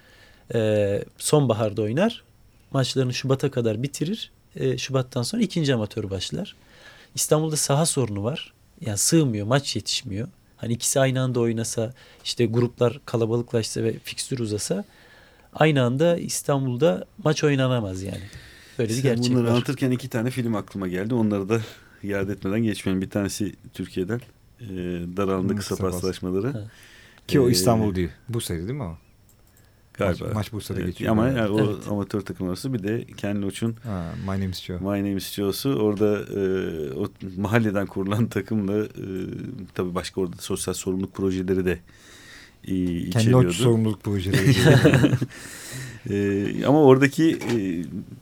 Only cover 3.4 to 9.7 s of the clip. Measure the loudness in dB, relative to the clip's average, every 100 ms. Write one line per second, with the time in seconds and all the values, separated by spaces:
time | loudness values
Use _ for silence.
3.4 | 0 0 0 0 -4 -4 -6 -6 -10 _
4.4 | _ -4 -2 -2 -2 -2 -2 -4 -4 -2
5.4 | -2 0 0 0 0 -4 -6 -4 -6 -6
6.4 | -8 -12 -20 -20 -20 -20 -12 -6 2 2
7.4 | 2 0 2 2 2 0 -2 -2 -4 -4
8.4 | -8 _ _ -12 -6 -2 4 4 4 2
9.4 | 2 0 0